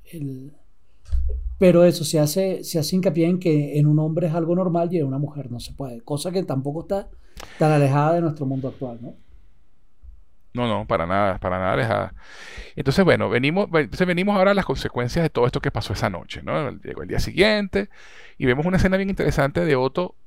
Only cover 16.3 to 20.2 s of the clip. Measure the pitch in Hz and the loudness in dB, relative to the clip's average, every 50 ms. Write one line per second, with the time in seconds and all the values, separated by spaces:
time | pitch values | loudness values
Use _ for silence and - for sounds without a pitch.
16.3 | - - - 78 123 156 156 123 92 90 - - - - - 90 - - - - | -14 -12 -8 -4 -4 -4 -4 -4 -8 -10 -12 -12 -10 -10 -8 -4 -2 -2 0 0
17.3 | - - 185 214 214 214 202 190 - 196 202 - - - - - - - - - | 2 2 2 4 4 0 -2 -2 -4 -4 -4 -4 -10 -20 -20 -20 -20 -20 -20 -20
18.3 | - - - 131 123 135 151 180 185 175 - 190 185 190 196 196 196 - - 156 | -10 -4 0 0 2 2 0 0 2 2 2 4 2 0 0 -2 -2 -2 0 0
19.3 | 143 - 143 139 - - 175 165 151 127 127 135 - - 180 185 - - | 0 0 0 0 0 -2 0 0 2 2 0 0 -2 -2 -4 -4 -6 -14